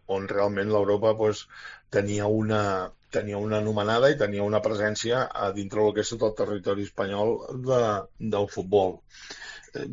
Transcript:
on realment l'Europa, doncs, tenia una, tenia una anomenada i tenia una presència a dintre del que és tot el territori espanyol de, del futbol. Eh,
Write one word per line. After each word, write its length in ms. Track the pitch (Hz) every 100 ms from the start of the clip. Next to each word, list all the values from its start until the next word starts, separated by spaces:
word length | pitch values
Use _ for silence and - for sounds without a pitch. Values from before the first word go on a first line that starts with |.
| -
on 240 | 98 98
realment 420 | 98 101 101 104
l'Europa, 460 | 107 101 104 110 110
doncs, 320 | 107 101 - - - - _
tenia 380 | 107 101 104 104
una, 340 | 110 107 107 101 95 92 - _
tenia 320 | - 104 104
una 220 | 107 107
anomenada 480 | 107 107 104 113 131
i 60 | 151
tenia 240 | 104 101
una 160 | 104 107
presència 600 | 110 104 107 104 113 123 120
a 220 | - 101
dintre 280 | 98 98 107
del 120 | 107 104
que 80 |
és 60 | 101
tot 140 | 113 107
el 80 | 107
territori 480 | 101 104 101 101
espanyol 540 | 101 - 98 101 110 - - 127
de, 160 | 127 127 113 101 - -
del 320 | 110 101 101
futbol. 460 | - 92 101 92 87 - - - - - - -
Eh, 160 | 123 143